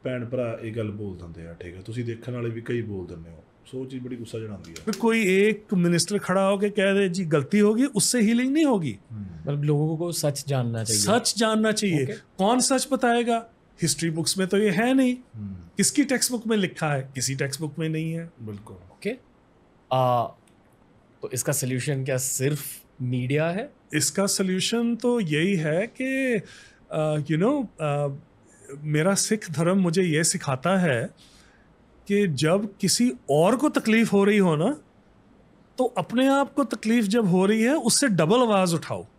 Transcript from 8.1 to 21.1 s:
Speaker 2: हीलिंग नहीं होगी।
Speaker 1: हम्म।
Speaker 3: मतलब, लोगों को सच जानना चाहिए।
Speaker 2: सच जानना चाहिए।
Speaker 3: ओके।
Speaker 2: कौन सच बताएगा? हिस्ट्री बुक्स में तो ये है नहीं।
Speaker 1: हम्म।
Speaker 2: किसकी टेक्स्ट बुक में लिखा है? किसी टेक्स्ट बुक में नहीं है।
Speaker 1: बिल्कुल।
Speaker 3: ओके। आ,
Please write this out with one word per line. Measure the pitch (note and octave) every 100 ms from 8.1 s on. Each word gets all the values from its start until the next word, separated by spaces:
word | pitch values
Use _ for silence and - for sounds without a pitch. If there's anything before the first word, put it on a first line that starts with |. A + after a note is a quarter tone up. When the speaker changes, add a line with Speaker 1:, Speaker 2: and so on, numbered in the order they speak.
| B3
Speaker 2:
हीलिंग | G#3+ A#3 B3+
नहीं | C#4+ D#4
होगी। | A3 D3+ F#2+ _
Speaker 1:
हम्म। | A2 G2 E2
Speaker 3:
मतलब, | D3 D3
लोगों | D3 D3 D#3 D#3+
को | F3
सच | E3 D3 C#3+ -
जानना | C3+ A#2+ A#2
चाहिए। | A2+ G#2+
Speaker 2:
सच | G#2 A#3 A#3 G3+
जानना | A3 A3 A3
चाहिए। | G#3+ G3+ D#3
Speaker 3:
ओके। | C3
Speaker 2:
कौन | - - - G3 B3
सच | A#3 C4 -
बताएगा? | C4 B3 A#3+ A#3+ A#3 A3+ _ _ -
हिस्ट्री | E3 - E3
बुक्स | D#3+ D#3+ G3
में | F#3+
तो | G3
ये | G#3+
है | F3 A#3
नहीं। | C4+ C4 B3 - -
Speaker 1:
हम्म। | G3+ F#3+ - -
Speaker 2:
किसकी | G3 -
टेक्स्ट | C#4 B3+ -
बुक | B3 A3
में | A3
लिखा | F3+ - D#3+
है? | C#3+ C3 -
किसी | A#2+ C3+
टेक्स्ट | C#3 C3+
बुक | D#3 D3+
में | D#3+
नहीं | D#3+ D#3+
है। | E3 E3 -
Speaker 1:
बिल्कुल। | A2 G#2 - F#2+
Speaker 3:
ओके। | F2+ - G3 B3+ _ _ _ _ _ _ _
आ, | C3 B2+ B2 A2+ - _ _ _ _ _ _ _